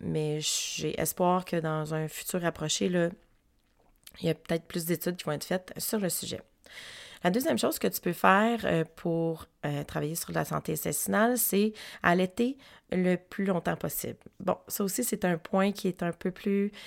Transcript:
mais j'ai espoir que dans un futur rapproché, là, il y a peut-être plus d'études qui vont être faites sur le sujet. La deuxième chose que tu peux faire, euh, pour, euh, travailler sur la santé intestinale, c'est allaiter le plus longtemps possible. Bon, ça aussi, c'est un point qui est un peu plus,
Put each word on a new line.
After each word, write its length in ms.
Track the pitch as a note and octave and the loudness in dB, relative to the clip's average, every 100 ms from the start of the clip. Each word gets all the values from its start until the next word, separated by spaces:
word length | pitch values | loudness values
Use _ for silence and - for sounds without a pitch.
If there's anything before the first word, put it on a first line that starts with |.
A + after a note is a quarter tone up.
mais 380 | - D#3+ D3+ D3+ | -2 -2 0 -2
j'ai 580 | D#3 - - - D#3 - | -2 -2 -2 -4 -4 -2
espoir 460 | D#3+ - F3+ F3+ F3+ | -2 2 4 2 2
que 100 | E3+ | -2
dans 380 | D#3+ D#3 D3+ | 0 -2 -2
un 140 | D#3 D#3 | -2 -4
futur 340 | - - F#3 | -6 -6 -2
rapproché, 480 | E3+ - D#3 - G3 | -2 -2 -2 0 2
là, 200 | F3+ E3+ - _ _ _ _ _ _ _ _ - - | 2 2 -2 _ _ _ _ _ _ _ _ -20 -4
il 60 | E3 | -2
y 20 | |
a 40 | |
peut-être 320 | D#3 - E3 - | -2 -2 -4 -2
plus 200 | F3+ E3+ | -6 -2
d'études 300 | E3+ - F3+ | -2 -2 -4
qui 80 | |
vont 80 | - | -4
être 140 | D3 - | -4 -2
faites 280 | F#3 - - | -4 -4 -8
sur 220 | - A3 | -4 0
le 100 | F#3 | 0
sujet. 320 | - D3+ D3+ - _ - - - - - - | -2 -4 -8 -10 _ -20 -18 -16 -16 -18 -2
La 80 | F3+ | 2
deuxième 260 | G3+ D#4 A#3 | 2 2 2
chose 220 | A#3+ D#4+ | 2 2
que 80 | F#3+ | -2
tu 120 | - | -2
peux 140 | - | -4
faire, 480 | E3+ F#3+ F#3+ A3 A#3 | 2 6 6 6 2
euh, 220 | G3+ E3 D#3+ - | 2 2 0 -2
pour, 520 | E3+ E3 E3 D#3+ - _ D3+ | -2 0 0 -2 -10 _ -4
euh, 180 | D3 | -4
travailler 320 | D3 D#3+ D3 E3 | -4 -4 -2 -4
sur 160 | - | -4
la 140 | E3 D3+ | -2 0
santé 260 | D3+ - | -2 -2
intestinale, 640 | D#3+ E3+ D3+ - G3 A3+ B3 | -4 -2 -2 0 4 4 4
c'est 360 | - G3 G#3+ G#3+ - - | 2 4 2 0 -14 -2
allaiter 560 | F3 F3 F#3 - A#3+ C4+ - - - | 2 4 2 2 0 -2 -12 -18 -4
le 260 | F3+ F3+ F3+ | 2 4 2
plus 260 | - - | -2 -2
longtemps 320 | G3 F3+ E3+ E3 | 0 0 0 -2
possible. 420 | E3 - - - - - | -4 -4 -8 -10 -14 -8
Bon, 180 | F#3+ - - | -2 -2 -2
ça 160 | - G3 | -2 -2
aussi, 180 | - | 0
c'est 220 | A#3+ G#3 F3+ | -2 0 0
un 120 | E3 | 0
point 360 | - F#3+ G3 | 0 2 2
qui 160 | G3 F#3+ | 2 -2
est 120 | F3+ | -2
un 120 | F3 | -4
peu 180 | E3+ F#3+ | -2 -4
plus, 400 | F3+ G#3 G3+ G3+ - | -4 -4 -2 -2 -6